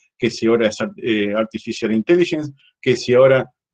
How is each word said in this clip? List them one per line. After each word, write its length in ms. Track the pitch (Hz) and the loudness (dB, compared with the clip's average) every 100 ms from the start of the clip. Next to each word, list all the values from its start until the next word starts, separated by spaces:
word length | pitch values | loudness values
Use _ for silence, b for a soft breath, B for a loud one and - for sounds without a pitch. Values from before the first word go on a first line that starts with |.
| _ - | _ -6
que 140 | 117 | -6
si 160 | - 113 | -2 0
ahora 220 | 113 107 | 2 0
es, 100 | - 107 - | -2 -8 -6
eh, 360 | 120 107 101 107 | -4 -2 -2 -2
Artificial 560 | 110 113 117 - 117 | -4 -8 -10 -6 -2
Intelligence, 600 | 110 135 175 170 156 143 - b _ | -2 2 0 0 -4 -8 -14 b _
que 140 | 135 117 | -2 -2
si 180 | - | 2
ahora 380 | 123 135 131 127 _ _ | 4 6 4 -2 _ _